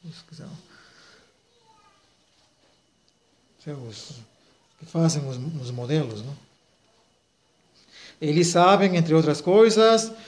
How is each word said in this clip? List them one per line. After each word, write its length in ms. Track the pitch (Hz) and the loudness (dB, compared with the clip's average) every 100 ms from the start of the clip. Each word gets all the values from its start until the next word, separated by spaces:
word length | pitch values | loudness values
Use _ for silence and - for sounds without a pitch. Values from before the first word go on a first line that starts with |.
Os 180 | 170 - | -20 -20
que 140 | - 160 | -20 -20
são, 120 | - - _ _ _ _ _ _ _ _ _ 480 453 440 427 _ _ _ _ _ _ _ _ _ _ _ _ _ _ _ _ _ | -20 -20 _ _ _ _ _ _ _ _ _ _ _ _ _ _ _ _ _ _ _ _ _ _ _ _ _ _ _ _ _ _
seus, 580 | 156 143 120 107 - 120 113 _ _ _ _ _ | -16 -16 -16 -18 -20 -20 -20 _ _ _ _ _
que 80 | 160 | -8
fazem 420 | 170 165 147 135 | -2 0 -2 -6
os, 80 | 123 143 160 | -10 -10 -10
os 120 | 123 | -10
modelos, 520 | 120 120 156 131 107 | -10 -4 -4 -4 -8
não? 240 | 120 143 _ _ _ _ _ _ _ _ _ _ _ _ _ _ _ - - - | -14 -16 _ _ _ _ _ _ _ _ _ _ _ _ _ _ _ -20 -20 -8
Eles 280 | 151 156 175 | -2 0 2
sabem, 480 | 175 180 196 196 175 | 4 4 4 2 0
entre 180 | 165 | 2
outras 260 | 160 156 147 | 2 2 -2
coisas, 720 | 175 202 226 220 220 226 220 - | 2 4 4 4 4 2 -2 -12